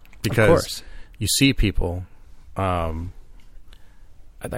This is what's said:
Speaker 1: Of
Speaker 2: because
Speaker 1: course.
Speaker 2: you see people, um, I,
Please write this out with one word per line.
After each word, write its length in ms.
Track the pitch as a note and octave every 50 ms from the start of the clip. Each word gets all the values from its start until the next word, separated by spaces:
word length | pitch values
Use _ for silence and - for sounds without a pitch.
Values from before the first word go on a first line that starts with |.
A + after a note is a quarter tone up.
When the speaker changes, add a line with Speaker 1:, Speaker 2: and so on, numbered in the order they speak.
| - - -
Speaker 1:
Of 80 | - -
Speaker 2:
because 260 | A2 - - G#2+ G2+
Speaker 1:
course. 340 | F2+ - - - - - - - - - - - - -
Speaker 2:
you 80 | G#2+ F#2+
see 240 | - - C#3 C#3 -
people, 520 | - - G2+ - - F#2+ F2+ F2 F2+ F2+ - - - - - - - - - -
um, 560 | - F#2+ F#2+ F2+ F2 E2 D#2+ D#2+ D#2+ E2+ F#2 - - - - - - - - - - - - - - - - - - - - - - - - - -
I, 80 | - - -